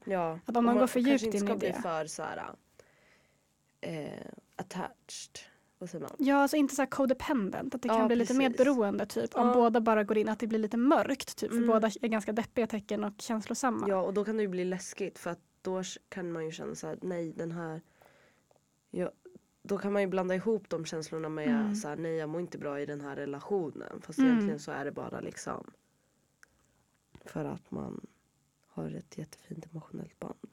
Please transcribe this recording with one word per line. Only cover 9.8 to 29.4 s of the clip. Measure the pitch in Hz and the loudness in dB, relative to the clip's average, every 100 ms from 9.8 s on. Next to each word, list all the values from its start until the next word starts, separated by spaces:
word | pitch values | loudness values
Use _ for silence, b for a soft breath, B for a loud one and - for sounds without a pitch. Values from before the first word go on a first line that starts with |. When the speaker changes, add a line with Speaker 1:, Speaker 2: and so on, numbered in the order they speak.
Speaker 2:
bara | 226 214 | 4 4
går | 208 214 | 4 2
in, | 214 | 2
att | 214 | 0
det | 226 | 0
blir | 220 | 0
lite | 214 233 | 0 2
mörkt, | 247 311 - 269 - - | 6 6 4 -2 -6 -6
typ. | 214 | -2
För | 233 | 2
Speaker 1:
Mm. | 233 | 4
Speaker 2:
båda | 220 220 208 | 6 4 0
är | 226 | 0
ganska | 220 208 | 0 0
deppiga | 214 214 - 226 | -2 -2 0 0
tecken | 214 202 208 | -2 -4 -2
och | 208 202 | -2 -4
känslosamma. | - 220 196 233 262 220 208 | -4 -4 -4 -2 0 0 2
Speaker 1:
Ja, | 190 | 2
och | 180 | 2
då | 196 208 | 0 0
kan | 220 | 0
det | |
ju | 208 | 0
bli | 180 180 | 0 -2
läskigt. | 185 - - 185 - | -2 -6 -8 -8 -6
För | 175 | -8
att | 170 _ _ | -8 _ _
då | - 185 | -4 -4
k-, | 185 - _ | -4 -10 _
kan | - 180 | -10 -6
man | 165 160 | -4 -6
ju | |
känna | 165 147 156 | -6 -8 -8
så | 160 | -8
här, | 156 | -6
nej, | 180 175 165 | -6 -4 -4
den | - 165 | -6 -6
här... | 170 165 160 b b b b b b b _ _ _ _ | -6 -6 -8 b b b b b b b _ _ _ _
Ja, | 180 180 - - - _ _ | -4 -4 -6 -18 -20 _ _
då | - 196 | -4 -2
kan | 196 | 0
man | 202 | 2
ju | 196 | 2
blanda | 185 180 185 | 2 0 0
ihop | 190 220 - | 2 0 0
de | 165 160 | -6 -4
känslorna | 165 156 160 156 | -6 -6 -6 -4
med | 156 151 | -2 2
Speaker 2:
Mm. | 233 214 208 | 2 2 -2
Speaker 1:
så | 156 | -4
här, | 147 | -4
nej, | 165 160 | -4 -2
jag | 151 | -2
mår | 160 | -4
inte | 175 156 | -6 -6
bra | 147 143 | -6 -4
i | 147 | -6
den | 147 | -6
här | 143 139 | -8 -8
relationen. | 143 139 - 202 156 - - - | -6 -8 -4 -2 -2 -6 -10 -12
Fast | - 165 | -4 4
Speaker 2:
Mm. | 262 | 6
Speaker 1:
egentligen | 240 202 147 | 6 4 -2
så | 151 | -6
är | 143 143 | -6 -6
det | |
bara | 135 131 117 | -6 -8 -8
liksom | - - - - - - _ _ _ _ _ _ _ _ _ _ _ _ _ - - | -8 -8 -8 -8 -10 -20 _ _ _ _ _ _ _ _ _ _ _ _ _ -20 -12
för | 160 143 | -8 -6
att | 143 - | -8 -10
man | - 64 50 - _ _ _ _ _ _ | -10 -8 -10 -14 _ _ _ _ _ _
har | - 156 156 | -10 -8 -8
ett | - - | -12 -12
jättefint | 160 - | -14 -14